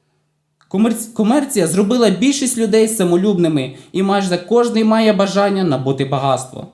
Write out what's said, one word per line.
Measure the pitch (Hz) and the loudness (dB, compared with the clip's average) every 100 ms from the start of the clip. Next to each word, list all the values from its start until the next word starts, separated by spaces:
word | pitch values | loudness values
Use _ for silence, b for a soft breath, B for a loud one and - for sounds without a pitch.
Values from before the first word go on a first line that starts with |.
| _ _ _ _ _ _ _ | _ _ _ _ _ _ _
Комерц-, | 190 226 233 - | 0 0 -2 -6
комерція | - 214 285 - 214 165 | -2 0 2 0 -2 0
зробила | 185 202 247 220 | 0 0 2 2
більшість | 175 254 277 262 233 | 2 0 0 -2 -2
людей | 220 220 220 | 0 2 2
самолюбними, | 220 180 175 208 190 165 151 131 B B | 0 0 2 2 2 0 0 -4 B B
і | 175 | -4
майже | 196 202 190 175 | 0 0 0 -4
кожний | - 233 240 214 | 0 0 2 0
має | 220 220 220 | 0 2 2
бажання | 196 196 185 202 196 | 2 0 0 0 0
набути | 180 143 135 135 | -2 -2 -2 -2
багатство. | 135 139 135 123 - 107 - | -2 -2 0 -2 -4 -14 -16